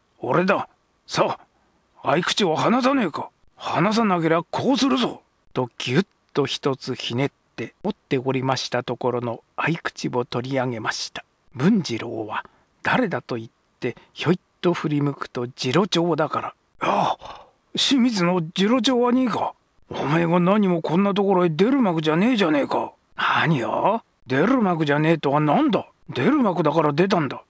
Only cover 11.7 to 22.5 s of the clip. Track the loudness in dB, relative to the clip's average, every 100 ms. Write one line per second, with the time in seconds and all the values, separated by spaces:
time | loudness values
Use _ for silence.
11.7 | 2 0 -6 -8 -8 -8 -8 -10 _ _
12.7 | _ -2 0 0 -4 -6 -8 -10 _ _
13.7 | _ -8 -8 _ -6 -2 -2 _ _ -2
14.7 | 0 -2 0 -2 -4 -8 -6 -8 -6 0
15.7 | 2 2 0 0 0 -2 -4 -8 -12 _
16.7 | -6 -2 0 0 -4 -10 -20 -20 _ _
17.7 | -2 2 4 2 2 0 0 -2 0 2
18.7 | 2 2 2 2 2 0 -2 -4 -8 _
19.7 | _ -14 -6 -2 0 2 2 4 4 2
20.7 | 0 0 0 2 2 2 4 2 2 2
21.7 | 4 2 0 0 2 2 2 2